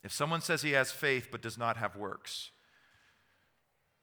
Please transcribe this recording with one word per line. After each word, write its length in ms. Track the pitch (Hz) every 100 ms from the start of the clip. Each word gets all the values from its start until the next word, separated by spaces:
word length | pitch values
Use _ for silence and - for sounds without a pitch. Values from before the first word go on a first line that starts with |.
if 100 | 101
someone 280 | - 147 165
says 220 | 160 160
he 100 | 151
has 180 | 139 127
faith 380 | - 147 131 -
but 120 | 117
does 160 | 117 117
not 180 | 117 113
have 180 | 104
works? 580 | 101 101 107 - - - _ _ _ _ _ _ _ _ _ _ _ _ _ _ _